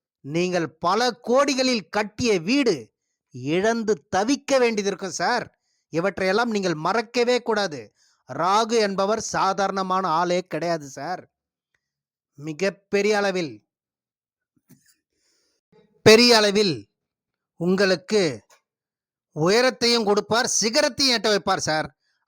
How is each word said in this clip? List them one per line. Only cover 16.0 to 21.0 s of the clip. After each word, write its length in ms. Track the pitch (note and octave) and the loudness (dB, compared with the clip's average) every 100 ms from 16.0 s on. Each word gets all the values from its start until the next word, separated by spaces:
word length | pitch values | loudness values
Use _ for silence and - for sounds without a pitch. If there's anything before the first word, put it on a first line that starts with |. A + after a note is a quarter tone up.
| - | 6
பெரிய 260 | A3 A#3+ A#3 | 8 8 4
அளவில் 400 | G#3 G3+ G#3 B2+ G2+ _ _ _ _ _ _ _ | 4 2 0 -2 -10 _ _ _ _ _ _ _
உங்களுக்கு 640 | E3+ F#3+ G3 F3+ - G#3+ E3+ A#2 _ _ _ _ _ _ _ _ _ D3+ | -2 2 2 0 0 0 0 -2 _ _ _ _ _ _ _ _ _ -2
உயரத்தையும் 720 | D#3+ A3 B3+ B3+ A#3 A#3+ G3+ | 2 4 2 0 0 2 2
கொடுப்பார், 400 | G#3 G3+ A3 A#3+ | 0 2 0 0
சிகரத்தையும் 640 | - A3 B3+ D4 A#3 | 0 0 2 0 0